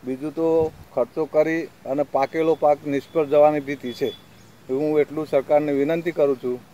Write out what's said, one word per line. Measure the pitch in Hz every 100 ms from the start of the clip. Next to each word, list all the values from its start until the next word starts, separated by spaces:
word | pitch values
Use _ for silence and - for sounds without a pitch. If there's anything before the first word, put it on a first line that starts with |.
બીજું | 127 131 151
તો | 156 165 165 160 - -
ખર્ચો | - 123 - 156
કરી | 151 156 160 156 - -
અને | 139 143 135
પાકેલો | 135 160 160 151
પાક | 151 147 147
નિષ્ફળ | 139 - 165 147
જવાની | 147 147 151 139
ભીતિ | 143 127 117
છે. | 131 - - - - - -
હું | 131 151 151
એટલું | 143 151 156
સરકારને | 143 127 151 151
વિનંતી | 143 139 165 170
કરું | 160 143 131
છું | 127 123 -